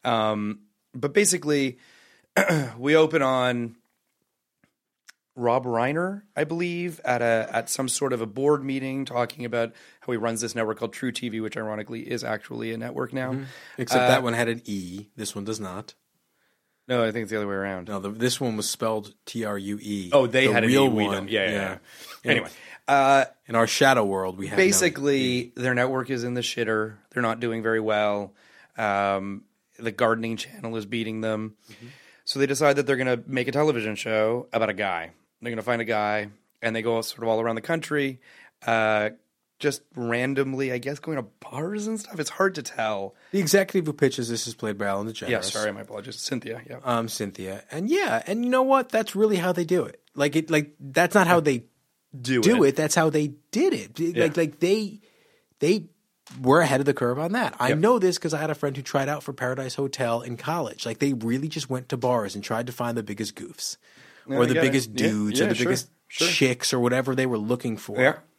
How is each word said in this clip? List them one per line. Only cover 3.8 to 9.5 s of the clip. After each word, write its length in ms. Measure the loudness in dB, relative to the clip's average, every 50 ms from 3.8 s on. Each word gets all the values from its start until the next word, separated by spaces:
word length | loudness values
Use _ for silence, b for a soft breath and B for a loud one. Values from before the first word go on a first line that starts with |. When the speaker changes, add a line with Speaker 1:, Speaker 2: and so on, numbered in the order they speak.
| _ _ _ _ _ _ _ _ _ _ _ _ _ _ _ _ _ _ _ _ _ _ _ _ _ -20 _ _ _ _ _
Speaker 1:
Rob 300 | -2 2 2 2 2 2
Reiner, 560 | 0 0 0 0 0 0 -2 -2 -4 -6 -8 -14 _ _
I 60 | -4 -2
believe, 580 | -2 -2 -4 -4 -4 -4 -4 -6 -6 -8 -6 -2
at 180 | -2 0 2 2
a, 260 | 2 2 2 0 -2 -4
at 180 | -4 -4 -2
some 180 | -4 -4 -4 -4
sort 240 | -2 -2 -2 -2 -2
of 80 | -2
a 60 | -4
board 380 | -6 -4 0 2 2 2 2 0
meeting 400 | -4 -6 -4 -4 -6 -6 -6 -6
talking 400 | -4 -2 -2 -2 -4 -4 -10 -8
about 280 | -4